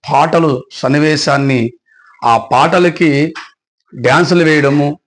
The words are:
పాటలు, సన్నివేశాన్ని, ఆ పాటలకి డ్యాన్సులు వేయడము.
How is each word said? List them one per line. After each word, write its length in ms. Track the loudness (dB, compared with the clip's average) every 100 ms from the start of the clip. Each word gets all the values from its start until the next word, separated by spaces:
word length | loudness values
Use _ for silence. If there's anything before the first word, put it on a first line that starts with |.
| -2
పాటలు, 560 | 0 0 0 0 -2 -8
సన్నివేశాన్ని, 960 | -8 -2 0 0 0 0 0 0 -2 -2 -8 _ _ _ _
ఆ 140 | 0 0
పాటలకి 960 | 0 0 2 2 0 0 0 0 -2 -6 -20 _ _ _ _
డ్యాన్సులు 500 | -4 0 2 2 2
వేయడము. 440 | 2 2 2 0 -2 -6